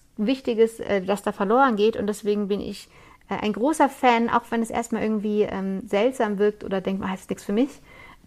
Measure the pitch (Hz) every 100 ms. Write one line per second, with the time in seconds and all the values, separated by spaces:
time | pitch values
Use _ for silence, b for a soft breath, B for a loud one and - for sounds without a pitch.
0 | _ - 214 269 254 220 226 - - 202
1 | 180 196 - - 196 240 277 208 214 -
2 | 202 214 208 208 196 202 - 202 - b
3 | b b - 196 214 202 254 311 277 269
4 | 254 233 233 240 - 233 220 - 233 220
5 | 214 220 208 208 202 196 190 190 - 202
6 | 233 262 220 202 208 208 - 190 185 190
7 | 196 190 - - - 202 277 - b b
8 | b b